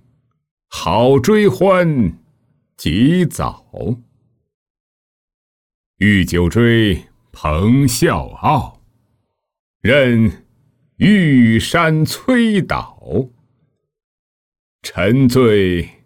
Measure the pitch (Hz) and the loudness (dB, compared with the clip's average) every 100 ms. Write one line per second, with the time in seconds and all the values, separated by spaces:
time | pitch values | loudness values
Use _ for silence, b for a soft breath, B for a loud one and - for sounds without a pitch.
0 | _ _ _ _ _ _ _ - - 101 | _ _ _ _ _ _ _ -12 -4 0
1 | 123 139 - 214 208 190 196 185 170 143 | 2 2 2 2 2 0 0 0 0 0
2 | 92 - _ _ _ _ _ - 80 85 | -4 -6 _ _ _ _ _ -10 -4 0
3 | 131 180 170 - 71 - _ - - 120 | 2 2 -2 -4 -10 -10 _ -12 -10 -10
4 | _ _ _ _ _ _ _ _ _ _ | _ _ _ _ _ _ _ _ _ _
5 | _ _ _ _ _ _ _ _ _ - | _ _ _ _ _ _ _ _ _ -2
6 | 101 101 85 87 85 107 117 113 107 80 | 0 2 0 0 -2 0 2 2 0 -2
7 | - _ _ - 78 76 104 131 139 - | -8 _ _ -12 -6 -2 0 2 0 0
8 | 127 95 65 - 117 147 - - _ _ | -2 -2 -6 -6 -2 -2 -4 -12 _ _
9 | _ _ _ _ _ _ _ _ 117 143 | _ _ _ _ _ _ _ _ 0 2
10 | 127 117 110 - _ _ _ _ _ - | 2 2 0 -2 _ _ _ _ _ 0
11 | 160 208 165 131 117 113 - 170 160 156 | 2 4 2 4 4 2 0 -2 0 0
12 | 156 - - 247 233 202 - 65 - - | -2 -6 -4 -2 0 -2 -4 -6 -10 -16
13 | - 87 131 _ _ _ _ _ _ _ | -8 -6 -6 _ _ _ _ _ _ _
14 | _ _ _ _ _ _ _ _ - - | _ _ _ _ _ _ _ _ -14 -4
15 | 95 131 131 123 120 104 92 87 82 _ | 0 2 2 2 2 2 2 -2 -6 _